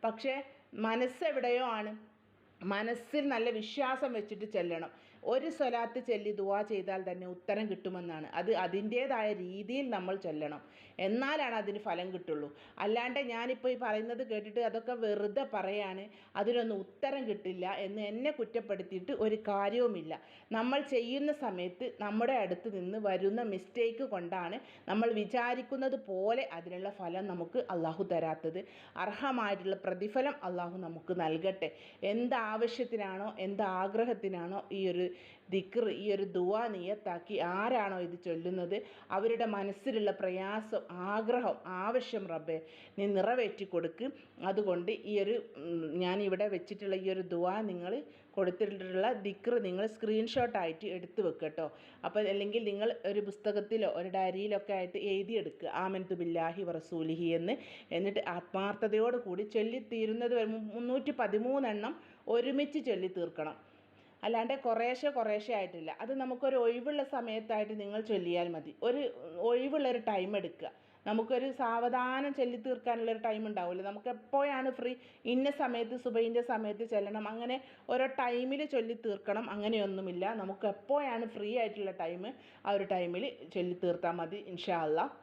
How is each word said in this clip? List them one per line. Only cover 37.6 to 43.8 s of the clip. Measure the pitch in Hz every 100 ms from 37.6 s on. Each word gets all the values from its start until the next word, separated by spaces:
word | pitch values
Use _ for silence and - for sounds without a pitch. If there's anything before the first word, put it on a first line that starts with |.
| 220 247 202 185
ഇത് | 175 175
ചൊല്ലുന്നത്, | 185 165 170 185 175 202 208 - -
അവരുടെ | 190 220 226 226
മനസ്സിലുള്ള | 208 196 196 - 220 208
പ്രയാസം, | 190 190 185 190 214 214 208 -
ആഗ്രഹം, | 175 185 208 220 247 233 151 -
ആവശ്യം | 180 196 247 247 220 190
റബ്ബേ, | 165 156 160 160 - - -
നീ | 202
നിറവേറ്റി | 196 196 254 220 -
കൊടുക്ക്. | 196 175